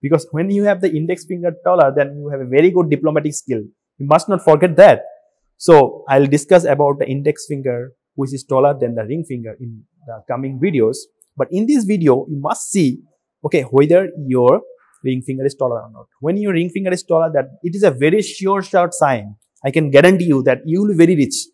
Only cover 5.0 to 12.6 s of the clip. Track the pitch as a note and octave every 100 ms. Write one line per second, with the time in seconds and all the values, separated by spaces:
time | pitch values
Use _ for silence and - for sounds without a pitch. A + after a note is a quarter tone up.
5 | - - _ _ _ _ - D#3+ B2+ -
6 | - C#3 C#3 D3 - F#3 E3+ C#3 C#3+ C#3+
7 | C#3+ C3+ C#3+ D3 - C#3+ C3 A#2+ B2+ _
8 | _ - C3+ C3+ - C3+ C#3 C#3+ B2 A#2+
9 | G#2+ D3+ D#3+ B2+ A2+ G#2+ B2 A2+ _ _
10 | C3+ A2+ _ B2 C3+ C3+ E3+ D3+ A2 C3
11 | - _ _ - C3 F3+ A3+ D4 G3+ G#3
12 | E3+ E3 - D3+ D3 -